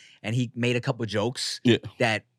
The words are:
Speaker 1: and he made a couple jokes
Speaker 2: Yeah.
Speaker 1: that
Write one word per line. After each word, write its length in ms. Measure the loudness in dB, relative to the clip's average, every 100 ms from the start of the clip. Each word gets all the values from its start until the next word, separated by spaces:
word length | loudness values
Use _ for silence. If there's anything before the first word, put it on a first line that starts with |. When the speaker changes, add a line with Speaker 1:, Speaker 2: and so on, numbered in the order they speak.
| -20 -12
Speaker 1:
and 120 | -4
he 160 | -2 -2
made 220 | -2 0 0
a 40 |
couple 240 | -2 -4 -2
jokes 540 | 0 -2 -2 -6 0
Speaker 2:
Yeah. 140 | 4 4 2 -2
Speaker 1:
that 260 | 0 0 -6